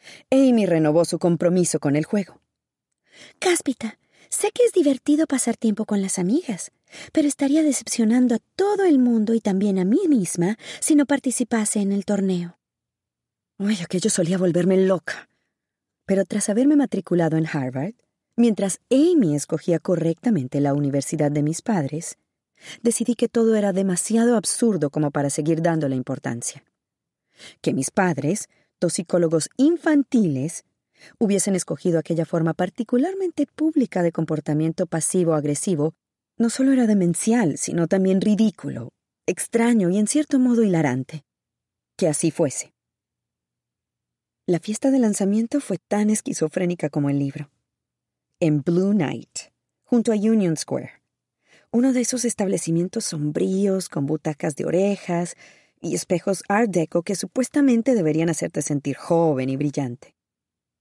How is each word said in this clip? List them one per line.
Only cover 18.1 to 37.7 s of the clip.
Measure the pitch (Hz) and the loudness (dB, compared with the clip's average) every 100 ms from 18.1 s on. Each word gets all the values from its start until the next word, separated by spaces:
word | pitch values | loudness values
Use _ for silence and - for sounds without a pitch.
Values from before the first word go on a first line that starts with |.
| _ _ - | _ _ 0
mientras | 240 208 196 - - | 2 2 -2 -4 0
Amy | 262 320 349 185 | 2 4 4 2
escogía | 147 - 160 - 165 | 0 -4 -6 -2 -2
correctamente | - 175 165 165 - 202 127 143 | 0 0 0 -2 0 0 0 0
la | 143 | 0
universidad | 143 143 139 - 160 147 | 0 0 -2 -4 -2 0
de | 147 | 0
mis | 147 165 | -2 -2
padres, | - 208 139 151 - - _ _ _ _ - - | -2 -2 -2 -6 -12 -16 _ _ _ _ -20 -4
decidí | 233 226 226 233 | -2 -2 -2 0
que | 233 | 0
todo | 240 226 | 2 2
era | 220 202 | 2 2
demasiado | 185 196 180 - 226 233 | 0 0 -2 0 2 2
absurdo | 233 170 - 233 190 147 | 2 0 0 0 2 0
como | - 151 | 0 -2
para | 147 143 | 0 -2
seguir | - 151 160 | -2 0 0
dándole | 170 160 147 | 2 0 0
importancia. | 131 127 131 135 120 - - _ _ _ _ _ _ _ _ - - | -4 -4 -8 -6 -8 -10 -14 _ _ _ _ _ _ _ _ -20 -8
Que | - | -4
mis | - 135 | -2 -2
padres, | - 185 170 151 202 - _ _ - | 0 0 0 -2 -4 -6 _ _ -4
dos | 175 | -4
psicólogos | - 175 180 165 160 - - | -4 -2 0 2 0 -2 0
infantiles, | 277 339 - 302 269 254 190 135 147 - _ _ _ _ - - | 2 2 2 0 2 2 2 0 -4 -8 _ _ _ _ -16 -4
hubiesen | 214 196 208 | 0 0 0
escogido | 190 - 156 180 165 | -2 -4 -4 0 0
aquella | - 165 | 0 -4
forma | 160 170 160 | -2 0 0
particularmente | 160 - - 233 247 311 392 370 - 294 | -2 -4 -4 -2 0 0 -2 -4 -4 -6
pública | - 311 311 233 185 | -2 -2 0 0 0
de | 175 | -2
comportamiento | 165 165 151 147 151 160 160 175 | -2 -4 -4 -2 0 0 -2 -4
pasivo-agresivo | 165 - 185 165 156 147 143 - 170 151 - _ _ _ - | -4 -2 0 2 0 0 -4 -2 -2 -2 -4 _ _ _ -2
no | 233 | -2
solo | - 269 | 0 2
era | 269 233 | 2 2
demencial, | 208 175 170 - 233 185 135 | 2 2 0 0 2 0 -2
sino | - | -4